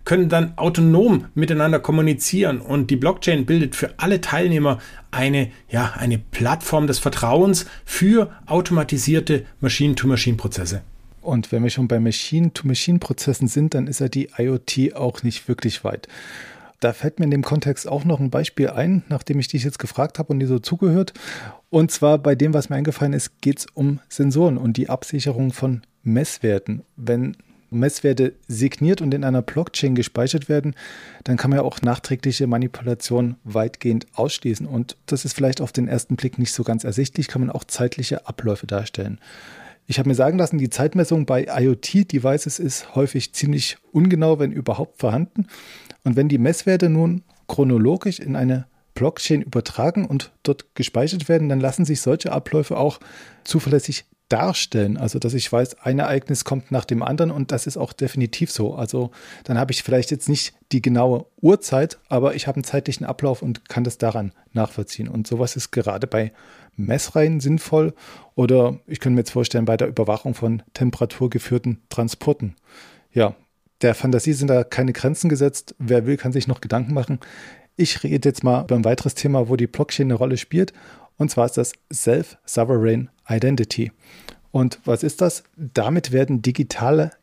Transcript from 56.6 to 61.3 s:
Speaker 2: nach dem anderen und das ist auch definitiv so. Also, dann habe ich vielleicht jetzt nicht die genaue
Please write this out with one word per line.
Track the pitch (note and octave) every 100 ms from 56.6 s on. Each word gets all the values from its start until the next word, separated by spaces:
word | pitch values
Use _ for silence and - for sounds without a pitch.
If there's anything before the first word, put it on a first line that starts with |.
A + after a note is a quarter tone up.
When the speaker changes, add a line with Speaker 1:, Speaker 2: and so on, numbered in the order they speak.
| -
Speaker 2:
nach | C3 -
dem | A#2
anderen | B2 D3+ E3
und | D3 C3
das | B2 -
ist | -
auch | C3+
definitiv | - C3+ C3+ A#2 - E3+
so. | - G#2+ -
Also, | A#2 C3 B2 - - -
dann | - A#2
habe | C3
ich | C3
vielleicht | - B2+ B2
jetzt | C#3+ -
nicht | D3 - - -
die | C3
genaue | B2+ A#2+ B2+ B2 -